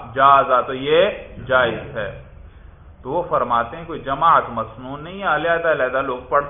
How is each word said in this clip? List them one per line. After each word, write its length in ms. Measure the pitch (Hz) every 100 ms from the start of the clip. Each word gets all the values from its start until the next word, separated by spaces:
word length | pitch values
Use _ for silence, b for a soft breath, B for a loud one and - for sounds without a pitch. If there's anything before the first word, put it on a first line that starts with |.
| 117
جازا، 480 | 120 139 139 131 123
تو 120 | 131
یہ 360 | 131 139 160 202 - - - -
جائز 500 | 127 120 110 - 117
ہے۔ 260 | 98 - - - b b b b b -
تو 80 | 127
وہ 120 | 165 170
فرماتے 480 | 147 120 117 117 160
ہیں 80 | 165
کوئی 120 | 147
جماعت 440 | 120 139 165 143 120
مسنون 540 | 117 113 127 127 143
نہیں 180 | 160 196
ہے، 140 | 185 151
علیحدہ 320 | 170 165 165
علیحدہ 340 | 147 127 131
لوگ 160 | 135 127 -
پڑھ 160 | 143